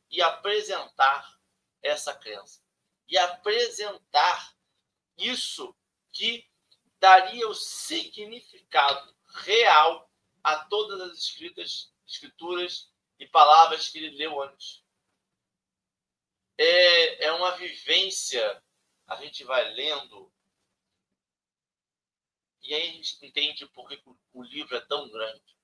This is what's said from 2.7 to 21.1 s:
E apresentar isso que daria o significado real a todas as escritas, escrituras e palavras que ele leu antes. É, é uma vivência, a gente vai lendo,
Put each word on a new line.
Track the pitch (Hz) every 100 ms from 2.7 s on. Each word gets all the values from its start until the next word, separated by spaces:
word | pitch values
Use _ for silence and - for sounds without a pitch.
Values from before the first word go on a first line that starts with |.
| _ _ _ -
E | 180
apresentar | 175 - 208 226 233 - 208 190 _ 147 147 - - _ _ _ _ _ _ -
isso | 220 247 - - 123 - _ _ _
que | - 220 233 _ _ _ _ _ _
daria | 190 185 185 240 220
o |
significado | 196 - - - 320 311 214 208 240 - 185 _ 151 139 139 - _ _
real | - 180 220 226 151 175 - - _ _ _
a | 156 156
todas | - 208 208 190
as | 180 165
escritas, | - - - - - - - _ -
escrituras | - 143 - 170 180 180 - - _ _ -
e | 135
palavras | 160 147 160 160 156 -
que | 156
ele | 156 143
leu | 156 143
antes. | 139 - - - _ _ _ _ _ _ _ _ _ _ _ _ _ _ _ _ _ -
É, | 160 180 175 170 160 -
é | 151
uma | 170 180
vivência, | 180 180 - - 175 190 185 - 123 107 101 _ _ _ _ -
a | -
gente | 147 -
vai | 131 131 104
lendo, | 113 147 143 - 101 92 _ _ _ _ _ _ _ _